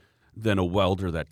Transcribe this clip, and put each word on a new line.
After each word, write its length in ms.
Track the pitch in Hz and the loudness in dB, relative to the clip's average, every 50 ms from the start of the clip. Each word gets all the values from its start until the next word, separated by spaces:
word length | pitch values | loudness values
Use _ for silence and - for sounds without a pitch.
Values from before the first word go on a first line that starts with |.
| _ _ _ _ _ _ _ 113 | _ _ _ _ _ _ _ -4
than 200 | 110 110 98 95 | -2 0 2 2
a 40 | 90 | 2
welder 460 | 87 90 101 95 92 98 92 95 87 | 2 2 2 2 2 0 0 -2 -4
that 180 | 80 80 73 - | -4 -6 -6 -8